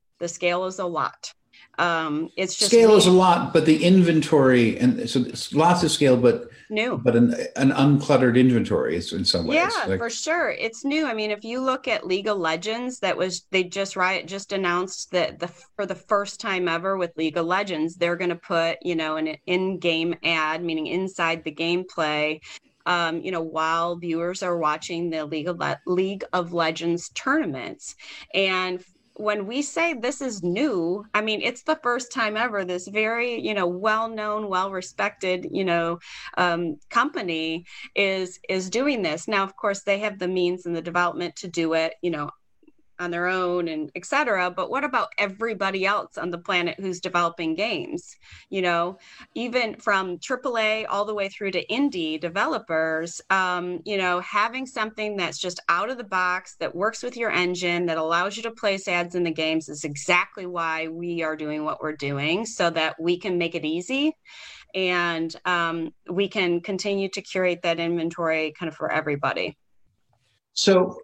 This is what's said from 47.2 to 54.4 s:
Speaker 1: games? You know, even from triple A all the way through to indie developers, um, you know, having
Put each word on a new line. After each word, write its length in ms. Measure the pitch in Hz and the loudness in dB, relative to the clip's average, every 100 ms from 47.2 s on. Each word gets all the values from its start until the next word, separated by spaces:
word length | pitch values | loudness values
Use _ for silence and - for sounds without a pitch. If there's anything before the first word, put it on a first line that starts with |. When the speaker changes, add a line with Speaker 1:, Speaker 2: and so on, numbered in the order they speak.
| 170 170 165 | 0 0 -4
Speaker 1:
games? 640 | 160 220 175 - - - - - - - | -2 -2 -4 -6 -8 -10 -20 -20 -20 -8
You 140 | 196 | -2
know, 340 | 180 170 175 190 - - - | 0 2 0 -4 -16 -20 -12
even 400 | - 240 247 220 | -6 -2 -2 -2
from 440 | - - 196 190 180 | -4 0 0 0 -6
triple 380 | - 254 269 233 | -6 -4 -2 0
A 300 | 214 220 - | 0 0 -2
all 180 | 202 | -2
the 80 | 208 | -2
way 160 | 208 196 | -2 -4
through 220 | - 196 | -4 -4
to 160 | 180 - | -4 -2
indie 520 | 240 285 190 160 156 | 0 0 0 -4 -4
developers, 1040 | 165 180 262 269 - 160 160 160 170 - - | -4 -2 -2 -2 -2 -2 -2 -2 -6 -8 -2
um, 540 | 190 185 180 180 180 | 0 0 -2 -4 -8
you 140 | 190 202 | -4 -2
know, 220 | 185 180 | 0 -2
having 440 | 180 208 | -2 0